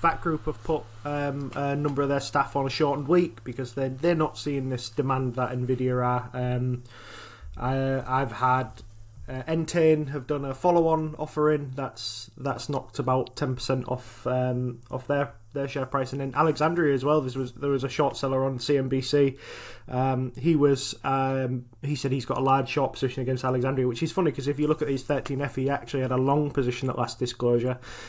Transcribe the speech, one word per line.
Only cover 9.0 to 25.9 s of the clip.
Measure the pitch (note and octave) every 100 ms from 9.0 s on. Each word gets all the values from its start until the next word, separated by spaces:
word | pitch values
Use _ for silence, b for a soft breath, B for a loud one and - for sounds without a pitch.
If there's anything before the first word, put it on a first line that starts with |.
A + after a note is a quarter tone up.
| - - -
uh, | C3 C#3+
Entain | E3 D#3 E3+ D#3+ D#3 C#3+
have | C#3+ B2
done | D3
a | C#3 C3
follow-on | F3+ F3 D#3+ D#3+ D#3 D3+
offering | D3+ - D3+ D3+ C#3 C3
that's, | C3 - - - - -
that's | C3+ - -
knocked | C#3+ - -
about | C3 C3 - -
ten | C#3
percent | B2+ - C3 B2
off, | B2 - - A#2+
um, | B2+ B2+ B2 B2+ A#2 -
off | A#2+ -
their, | C#3+ C#3 - -
their | C#3+ C3+
share | C#3 C3
price, | C#3 B2+
and | C#3+
then | C3+ C3+
Alexandria | D#3+ D3 D#3 E3+ D#3
as | C#3 C3+
well. | D#3
This | C3 B2+
was, | B2
there | - C#3+
was | C3+
a | B2+
short | - C#3+ -
seller | C3+ C3
on | C3+ B2+
C | - C#3+
N | C3
B | C3+
C. | C3 D3 C#3 C3 B B B B B
Um, | B2+ C3 B2+ B2+ A#2+
he | D3+ D#3
was, | C#3+ C3+ - -
um, | - C3+ C3+ C3+ B2+ B2+ - -
he | C#3 C#3+
said | C3+
he's | C3+ -
got | -
a |
large | C3+ C#3 B2+
short | D3+ C3+
position | - C3 C3+
against | B2+ B2+
Alexandria, | C3+ B2+ C3+ C3+ B2+
which | A#2
is | D#3+
funny | G3 E3+
'cause | C#3 C3+
if | C#3
you | D3
look | D3+
at | C#3+
his | C3+
thirteen | - C#3 - C3+
F, | C#3 -
he | C3
actually | C#3 -